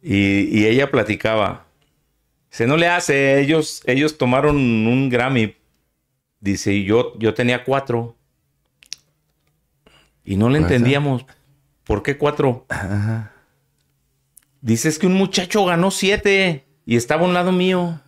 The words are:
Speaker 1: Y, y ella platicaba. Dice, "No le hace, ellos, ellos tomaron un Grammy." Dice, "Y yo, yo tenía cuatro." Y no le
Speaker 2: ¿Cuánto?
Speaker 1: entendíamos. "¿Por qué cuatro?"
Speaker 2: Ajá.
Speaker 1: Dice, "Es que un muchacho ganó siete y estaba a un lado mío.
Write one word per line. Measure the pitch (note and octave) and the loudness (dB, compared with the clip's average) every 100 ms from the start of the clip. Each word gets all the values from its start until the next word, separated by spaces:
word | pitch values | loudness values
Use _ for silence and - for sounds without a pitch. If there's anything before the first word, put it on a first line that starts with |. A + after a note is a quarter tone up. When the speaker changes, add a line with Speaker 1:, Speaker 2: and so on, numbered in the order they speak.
Speaker 1:
Y, | F3 G2 G2 G2 G2 G#2+ | 0 2 2 2 2 2
y | G#2+ | 2
ella | B2 C#3 | 2 2
platicaba. | C3+ G#2+ G2+ A2 A2 F#2+ F#2 _ _ _ _ _ _ _ _ _ | 0 0 -2 0 0 -2 -4 _ _ _ _ _ _ _ _ _
Dice, | - A#2 | -4 0
"No | D#3 | 2
le | E3+ | 2
hace, | F3+ - C#3 C#3 C#3 | 0 0 0 2 2
ellos, | C#3+ D#3+ D3+ - | 2 0 -2 -6
ellos | - B2+ D3+ D3+ | -2 0 0 0
tomaron | B2+ B2+ D3 D3 | 0 2 2 2
un | B2+ A2+ A2 B2 C3+ | 0 2 2 0 0
Grammy." | B2 B2+ C3 G#2+ - _ _ _ _ _ _ _ _ | 0 0 0 -2 -4 _ _ _ _ _ _ _ _
Dice, | G2+ G2 - | -6 -4 -2
"Y | G2+ | -2
yo, | F#2+ A2 B2 A2+ | 0 0 0 -2
yo | A2 | -2
tenía | G#2+ B2 B2 | 0 -2 -2
cuatro." | - C3+ C3 A#2+ A#2 - _ _ _ _ _ _ - - _ _ _ _ _ _ _ _ _ _ _ _ | -2 -4 -2 -6 -6 -16 _ _ _ _ _ _ -20 -20 _ _ _ _ _ _ _ _ _ _ _ _
Y | - G2 | -6 0
no | A2+ | 2
le | C#3+ | 2
Speaker 2:
¿Cuánto? | D#3 | 2
Speaker 1:
entendíamos. | C3+ A#2+ C#3 D3 B2+ - _ _ _ _ _ | 2 2 2 0 -4 -6 _ _ _ _ _
"¿Por | _ G#2 | _ -4
qué | - C#3 | -2 -2
cuatro?" | D3 D3 C#3+ A#2+ _ | -2 0 -2 -2 _
Speaker 2:
Ajá. | - F#2+ G2+ G#2 A2+ G#2+ _ _ _ _ _ _ _ _ _ _ - _ _ | -10 -4 -4 -2 -4 -8 _ _ _ _ _ _ _ _ _ _ -20 _ _
Speaker 1:
Dice, | A#2 A2+ D#3+ | -2 0 0
"Es | D#3 | 0
que | F#3+ | 0
un | |
muchacho | F#3+ F#3+ F#3+ F3+ G#3+ | 2 0 -2 -2 0
ganó | F#3 E3+ F#3+ | 0 2 0
siete | F#3+ F#3+ G#3 G#3 G3 F#3+ D3 _ _ - | 0 -2 0 2 2 2 -2 _ _ -2
y | A#2 | -2
estaba | A#2 D#3 | 0 0
a | |
un | F3+ | 2
lado | F3+ F3+ | 2 0
mío. | F#3 F#3 F#3 F3 E3 | 2 2 0 -2 -6